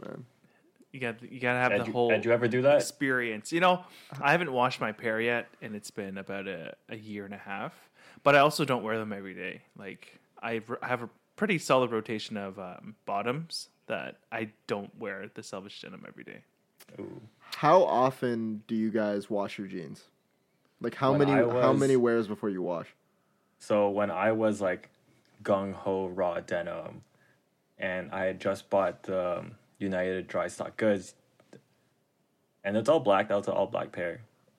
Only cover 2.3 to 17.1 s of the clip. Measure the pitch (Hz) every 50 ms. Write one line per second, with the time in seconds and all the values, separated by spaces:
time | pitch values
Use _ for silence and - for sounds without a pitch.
2.3 | 117 117 123 110 120 127 127 143 147 139 - - - - 143 135 131 123 120 113
3.3 | 110 107 - - 165 170 180 180 180 180 - - - - - - 135 139 143 139
4.3 | 156 175 175 147 127 123 123 127 - - 123 110 104 - 117 113 110 110 117 120
5.3 | 120 117 117 - _ - 147 110 107 104 - - - 110 98 95 95 95 92 -
6.3 | 98 98 98 98 90 80 80 - - _ _ - 113 110 107 107 104 104 98 98
7.3 | 104 98 - - 98 101 120 156 - - - _ _ _ - - - - - 143
8.3 | 143 143 139 151 - - 151 139 127 117 101 107 110 110 110 107 101 101 98 95
9.3 | 90 92 90 92 - - _ _ _ - 101 95 - - - - - _ _ _
10.3 | _ - - 117 117 113 104 113 123 - - 123 127 120 117 107 _ _ _ _
11.3 | - - 208 196 185 151 - - 135 131 127 113 113 110 104 - 113 107 - -
12.3 | 113 104 101 98 95 104 92 90 90 - - 107 107 _ - - 101 101 104 120
13.3 | 131 156 165 - - - - - _ _ _ - 113 85 64 64 - _ _ -
14.3 | 117 113 113 107 - _ _ - 113 101 101 - - - 117 101 98 98 101 110
15.3 | - - 110 - 104 95 98 101 - - - - 92 - - - - - - -
16.3 | - - - _ _ _ _ _ _ - - _ - - - -